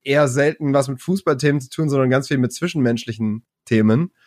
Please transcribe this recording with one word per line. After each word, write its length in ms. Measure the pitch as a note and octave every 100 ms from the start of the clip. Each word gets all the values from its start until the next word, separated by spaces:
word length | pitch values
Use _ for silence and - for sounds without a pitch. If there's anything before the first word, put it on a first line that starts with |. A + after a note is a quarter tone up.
eher 240 | C#3 C#3+ C#3+
selten 460 | C3 D3 D#3 C#3+
was 160 | C#3 C3+
mit 120 | C3
Fußballthemen 600 | - F#3+ E3 C3+ D3 C#3+
zu 80 | C3
tun, 200 | - D3+
sondern 200 | C3+ B2+
ganz 180 | C3 C3+
viel 100 | C#3
mit 160 | B2
zwischenmenschlichen 920 | - F3 D#3 B2 A#2 - A2 A2 A2 - _ -
Themen. 400 | A2+ G#2+ A#2+ F3 _